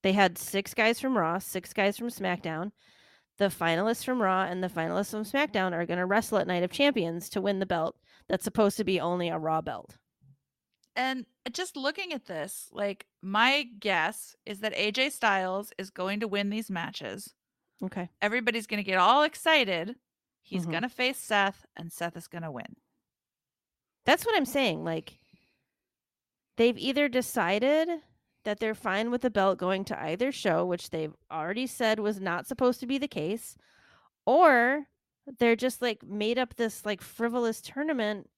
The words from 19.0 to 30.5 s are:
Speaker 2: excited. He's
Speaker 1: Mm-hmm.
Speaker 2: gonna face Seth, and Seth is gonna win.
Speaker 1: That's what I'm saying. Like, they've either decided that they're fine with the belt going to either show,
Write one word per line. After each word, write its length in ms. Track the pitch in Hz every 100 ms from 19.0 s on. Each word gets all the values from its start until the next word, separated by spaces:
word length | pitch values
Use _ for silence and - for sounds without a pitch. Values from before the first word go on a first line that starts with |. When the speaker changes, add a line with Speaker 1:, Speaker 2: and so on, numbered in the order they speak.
| 185 262
Speaker 2:
excited. 720 | 302 - 330 311 214 175 180 254 _ _ _ _
He's 200 | _ 190
Speaker 1:
Mm-hmm. 100 | 170
Speaker 2:
gonna 160 | - 247
face 300 | - 254 269
Seth, 480 | - 208 196 - _ -
and 160 | 165
Seth 240 | - 170 165
is 100 | -
gonna 220 | 170 165
win. 260 | 127 - - _ _ _ _ _ _ _ _ _ _ _ _ -
Speaker 1:
That's 180 | 294
what 120 | 466 427
I'm 100 | 254
saying. 360 | 285 254 156
Like, 340 | 165 160 - - _ _ _ _ _ _ _ _ _ _ _ _ _ -
they've 220 | 233 240
either 300 | 240 269 294
decided 800 | 247 247 240 175 202 254 302 330 330 _ _ _ _
that 160 | 214 208
they're 140 | 220 220
fine 340 | 214 190 226
with 100 | 240
the 60 | 247
belt 280 | 208 196 180
going 260 | 185 190
to 160 | 196 -
either 300 | 156 175 262
show, 320 | 269 202